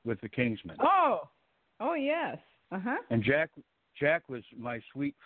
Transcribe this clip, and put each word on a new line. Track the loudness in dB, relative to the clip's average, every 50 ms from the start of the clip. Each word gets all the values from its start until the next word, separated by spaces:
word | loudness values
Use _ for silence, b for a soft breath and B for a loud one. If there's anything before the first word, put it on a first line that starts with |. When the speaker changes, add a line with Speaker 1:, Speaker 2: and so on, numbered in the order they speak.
| -4
Speaker 1:
with | -4 -4 -4
the | -6 -6
Kingsmen. | -2 0 0 0 0 -2 -6 -10 -4 2
Speaker 2:
Oh, | 4 4 6 6 6 4 2 0 -2 -8 _ _ _ _ _ _ _ _ _ -6
oh | -4 -2 -2
yes. | 0 0 0 0 0 -2 -4 -6 -8 -12 _ _ _ _ -10
Uh-huh. | -8 -6 -4 -2 -4 -4 -2 0
Speaker 1:
And | 0 2 4
Jack, | 4 2 2 2 -2 _ -14 -20 _ _ _ _ _ _ -2
Jack | 2 2 2 2 -2 -6
was | -12 -12 -12 -14 -14 -12
my | -8 -8 -8 -8 -10 -12 -8
sweet | -6 -4 -4 -6 _ -10